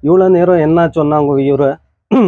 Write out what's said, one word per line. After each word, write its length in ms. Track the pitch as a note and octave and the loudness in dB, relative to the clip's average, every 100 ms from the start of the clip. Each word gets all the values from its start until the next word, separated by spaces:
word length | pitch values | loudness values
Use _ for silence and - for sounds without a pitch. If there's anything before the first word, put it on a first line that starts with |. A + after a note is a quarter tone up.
"இவ்வளோ 240 | C#3+ F#3 F#3+ | 0 0 2
நேரம் 280 | F#3 F3+ F3+ | 2 2 0
என்ன 320 | D#3 E3 E3+ | 0 0 0
சொன்னாங்க 520 | E3 D3+ D3+ C#3+ C#3 | -2 -2 -2 -2 -2
இவரு?" 340 | C#3 C#3 C#3+ D3+ _ _ _ A#3 | -2 0 -2 -4 _ _ _ 0